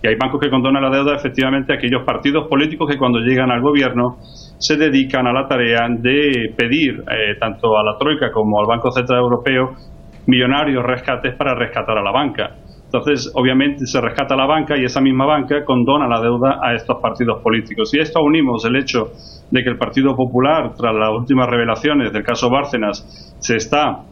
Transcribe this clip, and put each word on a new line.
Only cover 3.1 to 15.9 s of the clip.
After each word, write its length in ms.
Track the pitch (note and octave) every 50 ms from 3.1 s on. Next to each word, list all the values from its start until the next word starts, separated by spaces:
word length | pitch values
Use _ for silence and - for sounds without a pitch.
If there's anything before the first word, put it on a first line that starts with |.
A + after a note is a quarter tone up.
| A#2+ A#2
llegan 300 | A2+ B2 C3 B2+ C3 B2+
al 120 | B2 A#2+
gobierno 560 | B2+ D3 D3 C#3+ C3+ B2 B2 B2 A#2+ B2 B2 - - - - - - - -
se 180 | - - - D3+
dedican 500 | D3 D#3 D3+ C3+ C3+ C3+ C3 C3 C3 B2+
a 60 | B2
la 160 | A#2+ C3 C#3
tarea 400 | - C#3 B2 A#2+ A#2 A#2 A#2 A#2
de 640 | A#2+ A#2+ A2+ A#2 B2 C3+ C#3+ D3 C#3+ C3+ A#2+ A2+ G#2+ A2
pedir, 440 | - A#2+ A#2 C3 D#3+ D#3 C3 A2 - -
eh, 280 | - - A2 G#2+ G#2 G#2 -
tanto 380 | A#2 A2 A2 - - A2+ G#2+
a 60 | G#2+ G#2
la 140 | G#2+ G#2+
Troika 320 | - C3+ D3 D3+ - C3 A2+ A2
como 260 | A2+ G#2+ G#2+ G#2+ G#2
al 60 | G#2
Banco 240 | A2 A#2 A2+ A#2 B2
Central 280 | B2 B2+ A#2+ B2+ B2+ B2
Europeo 500 | B2 B2 B2 A#2+ B2 C3+ C3 B2+ C3 B2+ C3 - - - - - - - - - -
millonarios 560 | - C3 B2 B2+ B2+ C3+ C#3+ D3+ D3 C3+ B2+ A#2
rescates 500 | A#2+ B2+ A#2+ - - B2+ B2 C3 C3 B2+
para 200 | - D3 C#3 B2+
rescatar 420 | A#2+ A#2+ A2 - A2 A2 - A2
a 60 | G#2+ G2+
la 80 | G2
banca. 460 | G#2 C3 D3 C3+ G#2 - G2+ - - - - - - - -
Entonces, 480 | - - A#2+ - D3 D3 C3 B2+ - -
obviamente, 520 | B2 B2 C3 C3 C3 C#3 C#3+ C#3 C#3+ C3
se 160 | A#2+ - C3
rescata 340 | A#2 - - - C#3 - C#3
la 100 | C3+ C3
banca 320 | C#3 D#3 D#3 D3 - D3+
y 60 | C#3 B2+
esa 160 | A#2+ - C#3
misma 260 | C3+ C3+ C3 C3 C3+
banca 380 | C#3+ D3+ D3 C3 A#2+ D3 D3 D3
condona 460 | - C3 B2 A#2+ C3